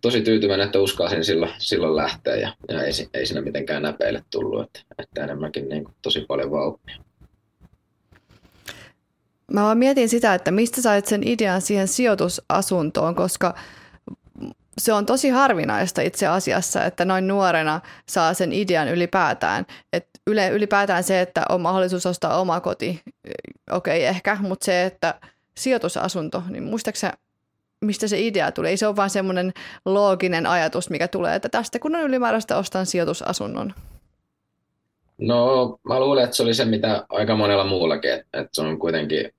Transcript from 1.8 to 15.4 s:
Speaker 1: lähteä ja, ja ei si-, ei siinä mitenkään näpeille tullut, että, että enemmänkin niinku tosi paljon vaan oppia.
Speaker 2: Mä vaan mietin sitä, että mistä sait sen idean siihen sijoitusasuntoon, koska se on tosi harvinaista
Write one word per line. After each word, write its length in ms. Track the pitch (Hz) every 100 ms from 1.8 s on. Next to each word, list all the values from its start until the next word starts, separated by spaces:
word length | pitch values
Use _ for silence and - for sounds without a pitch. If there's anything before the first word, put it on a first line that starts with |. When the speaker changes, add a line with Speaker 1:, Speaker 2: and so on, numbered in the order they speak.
| 80 78
Speaker 1:
lähteä 400 | 71 - - 60
ja, 180 | 50 - -
ja 140 | -
ei 100 | 67
si-, 180 | - -
ei 120 | 64 67
siinä 140 | -
mitenkään 420 | 69 73 - 73
näpeille 420 | 76 76 - - -
tullut, 340 | - - 55
että, 160 | - - _ -
että 260 | - -
enemmänkin 440 | 143 71 78 - 69
niinku 220 | 76 76 _
tosi 220 | - 76 -
paljon 220 | 71 71
vaan 160 | 73 73
oppia. 300 | 76 - - - _ - _ _ _ - _ _ _ _ _ _ _ _ _ - - - _ _ _ _ _ _
Speaker 2:
Mä 100 | 202
vaan 160 | 208 226
mietin 300 | 254 277 226
sitä, 260 | 233 233
että 160 | 185 180
mistä 320 | 185 233 247
sait 240 | 240 202 202
sen 220 | 208 202
idean 320 | 233 214 185
siihen 280 | 175 208 190
sijoitusasuntoon, 1300 | - 247 196 175 - - 170 196 185 156 - 160
koska 400 | 170 180 - 180 - - - - - - - _ - - - _ -
se 140 | -
on 140 | 214 208
tosi 220 | 262 277
harvinaista 760 | 254